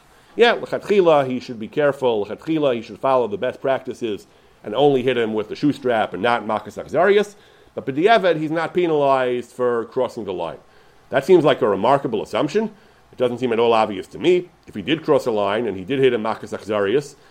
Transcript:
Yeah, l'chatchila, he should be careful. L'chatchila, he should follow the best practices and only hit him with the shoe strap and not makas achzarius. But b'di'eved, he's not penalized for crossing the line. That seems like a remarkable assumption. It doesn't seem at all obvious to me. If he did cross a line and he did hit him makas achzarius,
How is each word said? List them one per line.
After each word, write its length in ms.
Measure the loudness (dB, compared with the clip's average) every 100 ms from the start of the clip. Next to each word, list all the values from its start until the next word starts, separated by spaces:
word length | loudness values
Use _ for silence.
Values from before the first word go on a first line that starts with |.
| _ _ _ 2
Yeah, 160 | 2
l'chatchila, 760 | 2 -4 -8 0 2 6 4 2
he 120 | -4
should 200 | -8 -12
be 80 | -8
careful. 540 | -2 0 0 0 0
L'chatchila, 540 | -4 -8 -4 0 0 -2
he 80 |
should 160 | -6 -4
follow 280 | 0 2 0
the 120 | -2
best 220 | -6 -4
practices 640 | -4 -4 -4 -8 -6 -6 -10 _ _ _
and 120 | -6 2
only 260 | 4 4
hit 160 | 2 0
him 160 | 0
with 160 | -2 -6
the 60 | -2
shoe 180 | -2
strap 400 | 0 0 0 -2
and 80 | -2
not 240 | 0 0 -2
makas 320 | -6 -6 -12
achzarius. 520 | -6 0 4 4 2 -6 -20 _ _
But 140 | -10 -6
b'di'eved, 500 | 0 2 4 2 0
he's 140 | -2
not 240 | -4 -2 -2
penalized 760 | 0 2 2 2 0 -4 -6
for 320 | -4 -2 -2 -4
crossing 400 | -4 -4 -4 -8
the 80 |
line. 260 | -6 -8 -10 -18 _ _ _ _
That 160 | -4 4
seems 180 | 6
like 200 | 6 4
a 40 | 2
remarkable 540 | 2 2 2 0 -4
assumption. 440 | -4 -2 0 -2 -4 -8 _ _ _
It 60 | -4
doesn't 220 | -2 0
seem 120 | -2
at 60 | 2
all 140 | 4
obvious 320 | 4 2 -2 -10
to 100 | -4
me. 300 | 0 0 -2 _ -14
If 80 | -10
he 80 |
did 200 | -4 -4
cross 220 | 0 0 2
a 60 |
line 340 | 0 0 0 -2
and 100 | -6
he 80 |
did 140 | -6 0
hit 160 | 2
him 80 | 2
makas 320 | -4 -6 -10 -12
achzarius, 600 | -4 -2 2 0 -2 -12 _